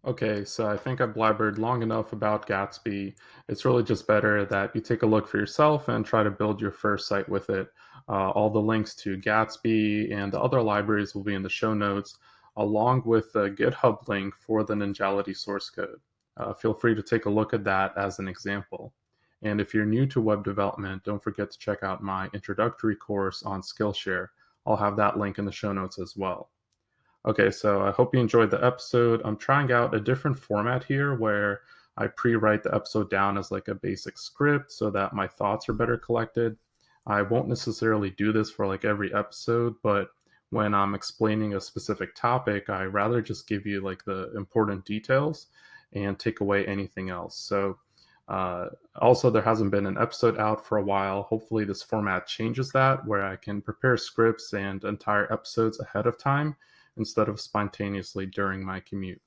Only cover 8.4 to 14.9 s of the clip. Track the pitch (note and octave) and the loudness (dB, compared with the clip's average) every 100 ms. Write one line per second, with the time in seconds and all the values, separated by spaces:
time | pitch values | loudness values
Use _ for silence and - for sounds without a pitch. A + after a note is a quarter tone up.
8.4 | G#2+ A2 G#2+ A2 G#2 - G#2 F#2+ G2 G#2+ | 4 4 2 2 -2 -6 -6 -4 2 2
9.4 | A2 - A2+ A2 G#2+ G#2 G#2+ G#2 G2 - | 2 0 2 4 4 0 -2 -4 -4 0
10.4 | B2+ C3 A2 G#2 G#2 G#2+ G2+ G2+ G2+ G2 | 2 2 4 2 2 0 0 -4 -4 -4
11.4 | F#2+ - A2+ G#2+ G2+ G2+ G2 - _ _ | -4 -2 0 0 0 -2 -6 -16 _ _
12.4 | _ - G#2 G#2+ A#2+ B2+ A#2+ A2+ - A2 | _ -4 0 2 4 2 4 2 2 0
13.4 | G2+ G2+ A#2+ B2 B2 G#2 - G2+ G2 - | 0 0 0 4 2 2 -2 -4 -4 -8
14.4 | - A2 G#2 G#2 G2+ | -2 -2 0 -2 -2